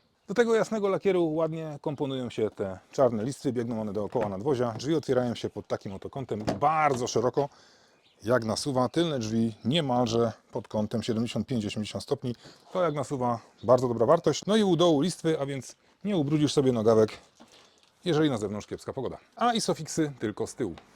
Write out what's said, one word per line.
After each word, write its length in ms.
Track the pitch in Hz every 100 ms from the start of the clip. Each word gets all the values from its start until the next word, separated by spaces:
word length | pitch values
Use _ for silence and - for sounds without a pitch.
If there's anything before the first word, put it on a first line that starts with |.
| _ _ -
Do 60 |
tego 220 | 202 233 220
jasnego 340 | 220 220 202
lakieru 440 | 185 196 180 165
ładnie 440 | 156 160 160 160 143
komponują 480 | 160 139 139 131 120
się 200 | - 107
te 300 | - 98 92 -
czarne 320 | - 127 113
listwy, 300 | 120 - 143
biegną 280 | 120 117 113
one 120 | 107
dookoła 360 | 101 98 123 104
nadwozia, 420 | 95 127 123 123
drzwi 240 | 110 127 160
otwierają 400 | - 127 123 110
się 140 | -
pod 180 | 104 -
takim 260 | - -
oto 160 | 95 -
kątem 340 | 139 127 107 110 101
bardzo 480 | 147 156 151 123 123
szeroko, 420 | 120 123 143 139 - _ _ _ _ _ _
jak 200 | 104 123
na 120 | 110 98
suwa, 340 | 147 127 123
tylne 300 | 160 170 139
drzwi 360 | 107 113 113 110 113
niemalże 680 | 165 139 123 120 117 117 - _
pod 160 | 107 -
kątem 360 | 107 104 117
siedemdziesiąt 440 | 113 110 117 120 101
pięć 180 | 123 104
osiemdziesiąt 380 | 110 104 104
stopni, 320 | - 139 123 117 - - -
to 120 | 185
jak 100 | 170
na 100 | 147
suwa 360 | 127 139 123 117 - _
bardzo 240 | 98 123 123
dobra 180 | 117 117
wartość. 400 | 170 165 139 -
No 120 | 220
i 60 |
u 120 | 202 160
dołu 260 | 175 147
listwy, 380 | 175 - 165 156
a 60 | 139
więc 300 | 135 - - _ _
nie 140 | 196 190
ubrudzisz 360 | 139 151 147
sobie 180 | - 131
nogawek, 460 | 120 110 110 107 - - _ - - - _ _ _ 175
jeżeli 240 | 151 156
na 80 | 117
zewnątrz 300 | 104 104 -
kiepska 260 | 92 -
pogoda. 240 | 120 113 - _ -
A 180 | 240
isofiksy 580 | 226 - 165 156 - 151 131
tylko 280 | 107 - 110
z 80 | -
tyłu. 200 | 101 90 -